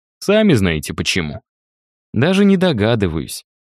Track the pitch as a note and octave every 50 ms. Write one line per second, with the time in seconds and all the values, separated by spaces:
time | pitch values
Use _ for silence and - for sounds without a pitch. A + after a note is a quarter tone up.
0 | _ _ _ _ - - G3+ G#3+ A3 G#3 D#3+ A2 F#2+ F2+ E2 D#2 - - E2 -
1 | E2+ - - F#2+ E2 D2 C#2+ - - _ _ _ _ _ _ _ _ _ _ _
2 | _ _ - - B2+ E3+ F#3+ F#3+ G3+ G3 G3 F#3 F#3 F#3 D3+ A2 G2 A2 A#2+ A2+
3 | G2+ F2+ D#2+ E2 C2 - - - - _ _ _ _